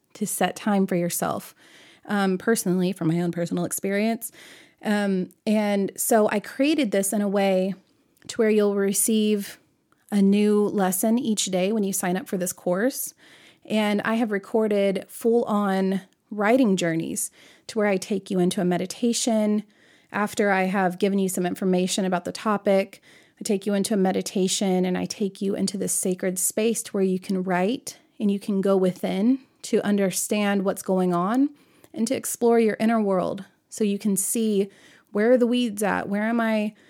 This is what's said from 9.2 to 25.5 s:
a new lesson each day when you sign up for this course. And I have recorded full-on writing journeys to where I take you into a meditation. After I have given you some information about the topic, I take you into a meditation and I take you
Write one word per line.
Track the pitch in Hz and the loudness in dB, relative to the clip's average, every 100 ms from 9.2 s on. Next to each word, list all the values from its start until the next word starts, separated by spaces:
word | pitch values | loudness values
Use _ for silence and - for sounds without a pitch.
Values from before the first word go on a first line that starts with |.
| 214 208 196 - _ _ _ _ - | 2 0 -4 -14 _ _ _ _ -2
a | 202 | 2
new | 196 202 208 208 208 | 4 4 4 2 2
lesson | 208 185 190 226 233 | 0 0 0 0 0
each | 240 208 - | 0 -2 0
day | 185 185 | 0 0
when | 220 | 0
you | 196 | -2
sign | 190 185 185 | -2 -2 -4
up | - | -4
for | 190 | -4
this | 180 | -4
course. | - - 185 247 - - - - - - _ | -4 -2 0 0 -2 -10 -12 -20 -20 -20 _
And | - 214 208 208 | -4 0 2 0
I | - 226 | 0 0
have | 233 | 0
recorded | 196 - 226 220 208 196 196 - | -2 -2 0 2 2 2 0 -6
full-on | - 233 233 - 208 202 190 190 190 - _ - | -2 2 2 2 0 0 0 0 -2 -6 _ -14
writing | 208 208 262 233 185 | -2 2 4 4 2
journeys | 170 160 165 - - _ - - - | 0 -2 -4 -6 -8 _ -20 -20 -8
to | 226 | -2
where | 208 | 0
I | 190 | 0
take | - 190 190 | -2 -6 -2
you | 190 | 0
into | 180 208 | 0 2
a | 180 | 0
meditation. | 175 185 - 240 226 - 220 214 208 208 _ _ _ _ | 0 -4 -2 -2 0 0 0 2 0 -4 _ _ _ _
After | 196 208 - 202 | -4 -4 0 2
I | 190 | 2
have | 185 196 185 180 | 0 0 0 0
given | 202 196 | 0 2
you | 190 | 0
some | 185 180 | 0 -4
information | 185 190 185 180 - | -2 0 2 2 0
about | 190 175 180 | -2 -2 -4
the | |
topic, | 180 220 202 202 196 196 - - - _ - | -6 -4 -2 2 0 0 -8 -20 -20 _ -12
I | |
take | - 196 214 | -4 -4 -2
you | |
into | 202 190 | -2 0
a | 208 | 2
meditation | 190 190 185 202 185 - 196 185 185 | 2 0 -2 -2 0 0 0 0 0
and | 180 | -2
I | 180 | -4
take | - 196 196 | -4 -6 -4
you | 196 | -6